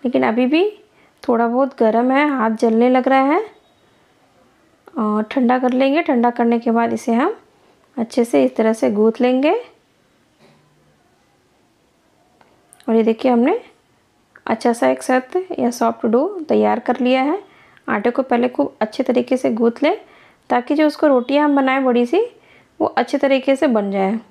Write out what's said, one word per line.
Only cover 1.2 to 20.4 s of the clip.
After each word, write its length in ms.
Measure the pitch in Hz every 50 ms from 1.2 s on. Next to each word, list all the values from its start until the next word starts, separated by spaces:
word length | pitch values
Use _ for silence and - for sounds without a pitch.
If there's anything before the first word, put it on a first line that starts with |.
| -
थोड़ा 240 | - 240 226 233 233
बहुत 320 | 233 247 277 269 262 -
गर्म 320 | 240 220 214 226 240 254
है, 180 | 262 269 294 302
हाथ 220 | 285 262 220 226
जलने 380 | 220 214 - 233 220 226 233 254
लग 180 | 254 262 254 262
रहा 140 | 269 269 269
है 200 | 277 302 370 453 - - _ _ _ _ _ _ _ _ _ _ _ _ _ _ _ _ _ _ _ _ _ _ _ _ _ _ - - 311
और 260 | 220 214 208 214 220
ठंडा 340 | 214 - 285 254 233 247 254
कर 140 | 254 254 247
लेंगे। 280 | 254 269 269 277 320 339
ठंडा 260 | - 285 240 233 240
करने 280 | 240 247 240 233 233 233
के 120 | 233 262
बाद 220 | 226 226 233 233 226
इसे 200 | 220 - - 226
हम 220 | 226 277 381 466 - _ _ _ _ _ _ _ _ _ _ _ -
अच्छे 260 | 233 233 - - 233
से 180 | 233 - 285 262
इस 120 | 254 254
तरह 180 | - 226 220 220
से 160 | 226 - 254
गूँथ 280 | 214 202 214 226 220 -
लेंगे। 320 | 233 247 254 262 269 302 370 480 480 - _ _ _ _ _ _ _ _ _ _ _ _ _ _ _ _ _ _ _ _ _ _ _ _ _ _ _ _ _ _ _ _ _ _ _ _ _ _ _ _ _ _ _ _ _ _ _ _ _ _ _ _ _ _ _ _ _ _ _ _ - _ - -
और 80 | 226
ये 80 | 226 220
देखिए 280 | 208 226 226 - 262
हमने 280 | 247 233 233 277 381 480 - - _ _ _ _ _ _ _ _ _ _ _ _ _ - _ -
अच्छा 260 | - 226 - 240 233
सा 140 | 233 277 254
एक 140 | 262 262 -
सख्त 320 | - 262 254 254 - - 370 370 370
या 180 | - - 247 240
soft 340 | 240 - 233 226 233 - -
डो 140 | 226 214 240 285 381 415 370 311 -
तैयार 300 | 233 214 214 208 214 233
कर 200 | - - 247 -
लिया 220 | 254 247 254 262
है। 180 | 262 285 330 415 - - _ _ _ _ _ - _ -
आटे 240 | 220 214 202 240
को 100 | 240 - 254
पहले 260 | - 240 240 240 247
खूब 260 | 240 - 285 277 - _
अच्छे 220 | 220 220 - - 262
तरीके 340 | - 247 254 240 - 302 254
से 120 | - 277
गूँथ 300 | 233 220 233 233 233 - -
लें 140 | 302 381 440 - _ - _ - _ _ _